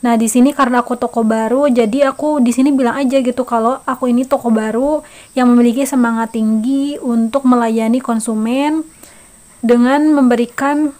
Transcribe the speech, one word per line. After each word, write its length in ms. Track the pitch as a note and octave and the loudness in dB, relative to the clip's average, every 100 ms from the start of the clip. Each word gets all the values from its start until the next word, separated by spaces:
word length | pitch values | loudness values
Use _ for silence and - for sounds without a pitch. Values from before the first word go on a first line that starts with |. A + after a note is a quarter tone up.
Nah, 160 | B3 A#3 | 0 0
di 80 | A3+ | 0
sini 240 | B3 B3+ | 2 2
karena 320 | D4 C4 B3 | 2 0 0
aku 160 | A#3+ B3 | -2 -4
toko 240 | B3 - | -4 -2
baru, 480 | A3 A3 A3 B3 D4 | 0 0 0 0 2
jadi 400 | B3 A3+ B3 C#4 | 2 0 2 0
aku 320 | C4+ D4+ D4+ | 0 -2 0
di 80 | B3 | 0
sini 240 | A#3+ C4+ | 2 2
bilang 240 | C4+ B3 A#3 | 2 0 0
aja 240 | C#4 C4+ | 0 0
gitu 240 | B3+ B3 B3 | 0 -4 -2
kalau 320 | A#3 A3+ C4 - | -2 -2 -2 -6
aku 240 | B3+ B3+ | -4 0
ini 160 | A#3+ C4 | 0 0
toko 240 | C4 A#3+ | -2 0
baru 560 | A3 A3 A3 C#4 D4+ D4 - - - | 0 0 -2 -2 -2 -6 -20 -10 0
yang 80 | B3 | 2
memiliki 400 | A#3+ A#3+ A#3 C4+ | 4 4 2 -2
semangat 480 | C4+ A#3 A3+ A3+ | 0 0 0 -4
tinggi 640 | A3+ A3 A3 A3 C#4 C#4 D4 | -2 -2 0 0 -2 -2 -6
untuk 480 | B3+ A#3 A3+ C#4 C4 | -4 -2 0 0 2
melayani 560 | B3 A3+ A3+ A3 B3 | 2 0 -2 0 -2
konsumen 800 | B3+ A3+ G#3+ A3 A3 B3+ C#4+ D#4 D#4 - - - - _ - _ | -2 -4 -2 -4 -2 -2 -2 -2 -8 -18 -20 -20 -20 _ -20 _
dengan 480 | A#3 A#3+ A#3+ C#4+ D4+ | 0 2 4 2 2
memberikan 800 | D4 B3+ A#3+ A#3+ - C#4 D4 D4+ C#4 | 4 4 2 -2 -2 -2 0 -2 -4